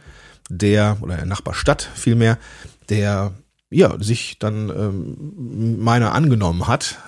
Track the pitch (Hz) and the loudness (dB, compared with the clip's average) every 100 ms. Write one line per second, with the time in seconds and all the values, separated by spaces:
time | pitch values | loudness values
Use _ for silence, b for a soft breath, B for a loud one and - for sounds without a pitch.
0 | B B B B - 90 101 107 104 104 | B B B B -10 0 4 4 4 0
1 | 87 85 85 98 - - - 147 - - | -4 -4 -4 -4 -6 -2 0 0 -2 -4
2 | 123 117 113 113 B B B B - 104 | 0 4 4 2 B B B B -4 0
3 | 101 101 101 95 _ _ - 139 180 - | 0 0 -2 -6 _ _ -2 2 4 2
4 | 104 117 - - 107 107 104 - 104 98 | -2 -2 -4 -6 -4 -2 -4 -4 -4 -4
5 | - - 147 202 120 104 113 107 113 120 | -8 -10 -12 -12 -10 -4 -2 0 2 2
6 | 113 - 156 113 90 87 95 127 - - | 2 2 4 4 2 0 0 0 -2 -10